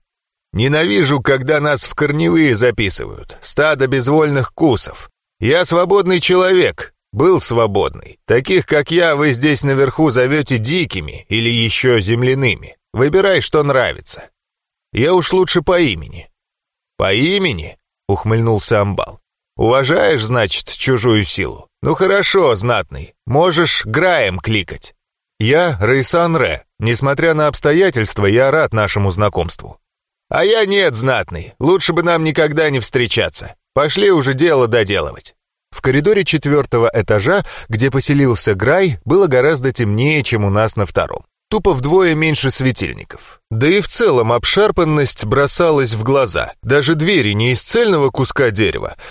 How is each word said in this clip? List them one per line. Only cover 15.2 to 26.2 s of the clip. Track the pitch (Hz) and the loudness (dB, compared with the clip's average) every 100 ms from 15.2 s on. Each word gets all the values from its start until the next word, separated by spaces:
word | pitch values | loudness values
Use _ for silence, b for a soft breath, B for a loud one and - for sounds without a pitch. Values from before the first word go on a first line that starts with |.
| - | 2
лучше | 185 185 175 | 0 2 0
по | 175 180 | 0 2
имени». | 147 80 73 85 - _ _ _ _ _ _ - | 0 -2 -10 -18 -20 _ _ _ _ _ _ -4
«По | 95 | 0
имени?» | 107 160 202 180 90 76 - _ _ - | 0 0 0 -2 -4 -10 -16 _ _ -4
ухмыльнулся | 98 107 113 113 104 - 107 | -4 0 0 0 0 0 0
Амбал. | 101 95 - - _ _ _ - | 0 -4 -8 -12 _ _ _ -2
«Уважаешь, | 110 135 135 170 - 139 | 0 2 2 0 2 0
значит, | 110 120 101 - - | 0 -2 -2 -4 -6
чужую | - - 123 120 110 95 | -6 -2 0 2 2 0
силу? | - 71 50 - _ | -4 -6 -10 -20 _
Ну | - 160 | -4 0
хорошо, | 185 196 - 196 147 101 | 0 0 2 2 2 2
знатный, | 120 110 87 69 - _ - | 0 -2 -4 -12 -16 _ -2
можешь | 135 180 160 165 - 107 | 0 2 2 0 -2 -4
Граем | 139 185 160 101 90 | -2 0 0 0 -4
кликать». | 110 107 85 80 - - _ _ _ - | -2 -4 -4 -12 -16 -20 _ _ _ -4
«Я | 110 151 175 104 | 0 2 2 0
Рейсан | 104 135 127 170 | 0 0 2 0